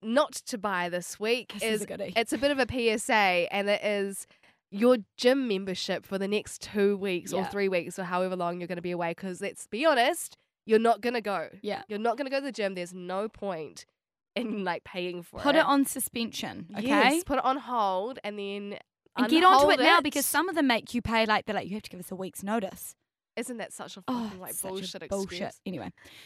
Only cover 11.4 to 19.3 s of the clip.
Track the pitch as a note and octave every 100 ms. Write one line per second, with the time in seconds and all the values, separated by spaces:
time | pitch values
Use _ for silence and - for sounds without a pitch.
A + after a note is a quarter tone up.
11.4 | D3+ F#3+ G#3 G3 - G#3 A#3 A3+ C4+ C#4
12.4 | C#4 A3+ G3 F#3 F3 F#3 F3 F#3 G#3+ -
13.4 | G3+ E3+ C#3+ - - _ _ _ _ -
14.4 | A3+ G#3 F#3 E3+ - F#3 F3+ F3 F3 -
15.4 | C#4+ D4 D#4 C#4 C4+ - - A#3+ A3+ -
16.4 | E3 - E3 G3+ A#3 G#3+ A#3 D#4+ F4+ C4+
17.4 | B3 C4+ A3+ A#3+ G3+ F#3 G#3+ C4 G#3 G#3
18.4 | G3+ G3+ G3+ - - _ _ - A3+